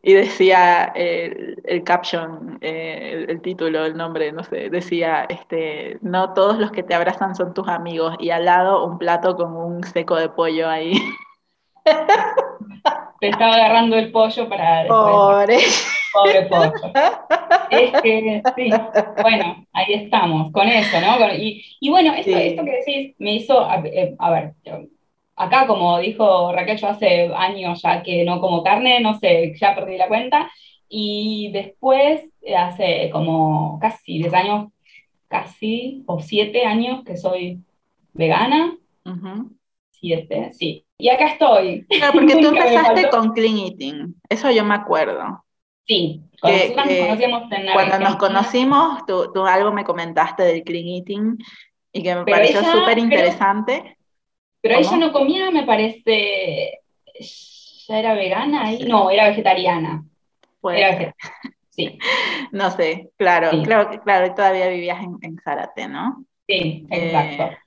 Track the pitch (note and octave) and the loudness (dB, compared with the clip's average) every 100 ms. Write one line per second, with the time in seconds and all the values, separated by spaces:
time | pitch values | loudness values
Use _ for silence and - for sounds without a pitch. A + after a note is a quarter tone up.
0 | - G3 G3 - F#3 F#3 F3 F3 F3 - | 6 4 4 2 4 6 6 4 0 -2
1 | F3 E3+ E3+ - E3 - - F3 E3+ F3 | -4 -4 -6 -10 -12 -12 -6 -4 0 -2
2 | - E3+ E3 D#3+ D#3+ - D#3+ D#3+ E3 D#3+ | -2 -8 -8 -12 -16 -10 -10 -8 -10 -12
3 | - E3 - E3 F3 F3+ E3 D#3+ D#3+ D#3+ | -12 -10 -8 -8 -8 -4 -4 -2 -4 -6
4 | E3 D#3+ D3+ D#3+ E3+ - G3+ F3 F3 E3+ | -8 -6 -6 -8 -10 -10 -6 -8 -4 -4
5 | E3 D#3+ - E3+ - E3 D#3+ D3+ - - | -2 -2 -4 -12 -8 -8 -6 -10 -12 -12
6 | F3+ F3+ F#3+ F#3+ G3 A3 G#3+ F#3 F3+ F3 | -4 -2 0 2 2 2 -4 -6 -4 -2
7 | F3 F#3 G3 F#3 F3+ F3 F#3 F3 E3+ E3 | -2 -2 -6 -4 -6 -6 -6 -6 -6 -4
8 | D#3+ D#3+ E3+ E3+ F3 F3+ F#3 G3 F3 E3+ | -6 -4 -4 0 2 2 4 0 -2 -4
9 | E3+ E3+ F#3 F3+ E3+ E3 E3+ F3 F3 E3+ | -2 0 0 -2 -6 -6 -8 -8 -6 -6
10 | E3 E3 D#3+ D#3+ E3 D#3+ D#3+ D#3+ E3 F#3+ | -2 -2 -2 -2 -2 -2 -2 -4 -2 -2
11 | C6+ - - _ _ _ _ _ D#4 D#4 | -2 -12 -20 _ _ _ _ _ 2 2
12 | D#4+ A4 A4 - - - - - - - | 4 2 2 -2 -4 -12 -18 -4 -4 -4
13 | - _ G#3 A3 A3+ A3+ A3+ A3+ A#3 A3 | -12 _ -4 2 4 6 6 6 4 2
14 | A3 A3+ A3 A#3+ A3+ G3 E3 E3 D#3+ A3+ | 2 2 2 2 -6 0 2 2 4 4
15 | G#3 G3+ G3 G3+ G3+ A#3+ - - - C6+ | 6 6 6 6 4 4 4 0 -2 -6
16 | - G3+ G3+ G3 F#3 F3 D#3 D3+ D3+ C4+ | 0 4 6 4 4 2 2 0 -2 2
17 | D#4+ A4+ - E4+ - F#4 - - B3 C4+ | 2 0 -2 -2 2 0 4 2 4 4
18 | A3+ A3 A3 G#3+ B3+ B3+ A#3 A3 - G3+ | 2 0 -2 -2 -2 -2 0 0 2 -2
19 | G#3 - A3+ A3 - - _ F#3 F#3+ G#3 | -2 0 2 2 -2 -8 _ -4 -2 -4
20 | - A3 E3+ D#3 D#3+ - G#3+ A3+ G#3 F3 | 0 0 0 -2 -2 0 2 2 0 0
21 | F#3 B3 G#3 F#3 G#3+ G#3 - - C#4 F4+ | 2 4 2 0 -6 -8 -20 -6 2 4
22 | D#4 - G4 F4 - D#4+ D4 B3+ C#4 C#4 | 4 2 0 0 0 -2 -4 -4 -4 -6
23 | C#4 _ G#3 G#3+ - B3+ G3 F#3 D#3 F3+ | -8 _ -6 -4 2 2 2 -2 -4 -4
24 | F3+ - F3 D#3 D3+ _ - D#3+ - _ | -4 -2 -2 -2 -4 _ -16 -16 -16 _
25 | _ _ _ - F#3 F#3+ G#3 F#3 F3 F3 | _ _ _ -8 0 2 2 2 2 0
26 | G3 G#3+ G#3+ F#3 F3 F3+ F3+ G#3+ G#3 G#3 | -2 0 2 4 2 -2 -4 -4 -4 0
27 | G#3 F3 E3+ E3 F#3 G3 F3 E3+ E3+ F3 | 2 2 0 0 -4 -4 -8 -4 -2 -2
28 | E3+ F3 E3+ F3+ F#3 E3+ F#3 G#3+ B3+ B3 | -2 -2 -2 0 -2 0 2 2 2 2
29 | A3 G#3 F#3 E3+ E3 D#3 G3+ G3 G3 F#3 | 0 0 2 4 2 0 0 0 -6 -2
30 | F#3 G#3+ B3+ D4 D#4+ _ _ _ _ G#3+ | 0 0 2 0 0 _ _ _ _ -6
31 | G#3 G#3 G#3+ G#3+ G#3 G3 G3 _ C4 C4 | -4 -4 -4 -6 -6 -8 -10 _ 2 4
32 | C#4+ D#4 - _ - F#3 F3+ F3+ F#3 - | 4 2 -6 _ -4 -2 -2 -2 -2 -2
33 | C3 D#3 E3 D#3+ D#3 D#3 D#3 D#3 G#3+ - | -2 -4 -2 0 2 0 -2 -4 -6 -6
34 | - E3 E3 F3+ G3+ G#3 G#3 _ _ - | -8 -6 0 0 0 -4 -6 _ _ -20
35 | _ _ _ F#3 - _ G#3+ A#3 C4 C#4 | _ _ _ -8 -8 _ -6 -6 -8 -12
36 | - E3+ - G#3 G#3 A#3 A#3 A3 B3 C4 | -8 -8 -4 -2 0 0 0 0 -2 -6
37 | - F3 F#3 F3+ F3+ F3+ _ _ _ _ | -10 -8 -6 -4 -6 -12 _ _ _ _
38 | _ - E3 F3 A#3+ D4+ E4+ E4+ _ _ | _ -4 0 0 2 0 0 -6 _ _
39 | F#3 F3+ F#3+ G3+ C4 _ _ _ _ _ | -14 -14 -12 -12 -14 _ _ _ _ _
40 | F3 D#3+ - A2+ A2+ - D#3+ - _ _ | -4 -4 -4 -8 -8 -8 -8 -8 _ _
41 | A#3+ B3+ D4+ - G#3 G#3 F#3 - - F#4 | 2 2 2 2 4 4 2 -6 -2 0
42 | C#4+ E4+ D#4 D#4+ D4+ - B3 A#3 A#3 A3+ | 4 6 6 6 6 4 4 4 6 4
43 | C#4+ A#3+ A3 A3 A3 G#3+ F#3 - C#3 D3 | 4 2 0 0 0 0 -6 -10 -12 -10
44 | E3+ - _ G#3+ C4+ A3+ G#3 G3+ G#3 E3 | -12 -16 _ -2 2 2 2 -2 0 -2
45 | D#3 D2+ - F#3+ _ _ _ _ - G#3 | -2 -4 -10 -12 _ _ _ _ -2 -2
46 | D#3+ D#3 - _ F3 F#3+ - B3 C#4+ C4+ | -2 -6 -16 _ 2 2 2 0 0 0
47 | C4 G#3+ B3 A#3 A#3 G3 G3 F#3+ F#3 F#3+ | 0 0 0 -2 -6 -8 0 2 2 2
48 | G3 - G3 G3 G#3 B3 C4 C#4+ E4 C4+ | 0 0 0 0 0 0 4 4 2 -2
49 | - F#3 E3+ G3 F#3+ F#3 G#3 G#3 G3+ F3 | -4 -4 -2 0 2 2 2 -2 -4 -6
50 | E3 E3 D#3+ - F3+ E3 D#3+ E3+ E3+ F3+ | -4 -2 -2 2 0 0 -6 -8 -8 -10
51 | F3+ G3+ G#3+ A#3 - - _ _ _ - | -8 -4 -4 -4 -12 -20 _ _ _ -6
52 | E3+ F3+ F3 F#3+ - G3 E4 E4 - A3+ | -4 -4 0 2 4 2 2 2 2 2
53 | A#3 A3 F3 - G3 G#3 G#3+ C#4+ - _ | 2 2 2 2 0 0 -2 -4 -8 _
54 | _ _ _ _ _ _ A3+ A#3+ D4+ E4+ | _ _ _ _ _ _ 2 4 4 2
55 | D#4+ C#4 C#4 F#4 F#4+ D#4+ A#3+ A3 A3 - | 2 2 0 0 0 0 0 0 0 -2
56 | - G#3+ G3+ G3 F#3 - - - _ _ | 0 0 0 -4 -4 -6 -8 -10 _ _
57 | _ - G#3+ - - - - - - A3 | _ -20 -20 -20 -20 -20 -20 -20 -6 -4
58 | A3+ G#3+ F#3+ F#3+ C#4+ D4 A3 A#3 B3 A3 | 0 -2 -2 -2 -2 -2 -2 -4 0 2
59 | F#3+ G3+ G#3+ G#3 G3 F#3 F#3 E3+ D#3 D#3 | 4 4 4 4 0 2 0 -2 -4 -8
60 | - _ _ _ _ _ F#3+ F3 G3 F3 | -12 _ _ _ _ _ -4 0 0 0
61 | D#3+ - - - - _ _ - - - | -6 -10 -20 -18 -20 _ _ -10 -10 -6
62 | A#4+ C5 A#4+ D#4+ C4 G3 F#3+ F3+ E3 E3+ | -6 -4 -4 -8 -10 -4 -4 -2 -4 -4
63 | - _ F#3 F3 E3 D#3 D#3 A3+ G#3 - | -12 _ 2 2 2 0 2 2 2 -4
64 | G#3 F#3+ F#3 F#3 G3 F#3 F#3 F3+ F3 F3 | 0 2 2 2 0 2 -2 -2 -6 -8
65 | F#3 F3 E3+ D#3+ - C#3+ - - - C#3 | -10 -14 -16 -14 -8 -8 -8 -12 -12 -8
66 | A#3+ C#4 - _ - F#3+ D#3+ D#3 - E3+ | -8 -8 -20 _ -4 -4 -4 -8 -8 -6
67 | E3 D#3+ D3 C#3 C3+ - | -2 -2 -2 -6 -8 -8